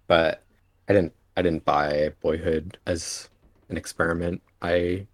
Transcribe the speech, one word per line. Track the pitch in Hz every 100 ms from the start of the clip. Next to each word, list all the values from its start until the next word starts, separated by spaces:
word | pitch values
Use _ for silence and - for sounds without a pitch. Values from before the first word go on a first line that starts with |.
| -
But | 85 80 - _ _ _ _ -
I |
didn't, | 101 82 - _ -
I |
didn't | 90 80
buy | - 73 73 73 78 -
Boyhood | 80 78 85 80 82 - -
as | 85 - - - _ _ _ -
an | -
experiment. | - - 82 85 85 87 _ -
I | 87 87 87 92 101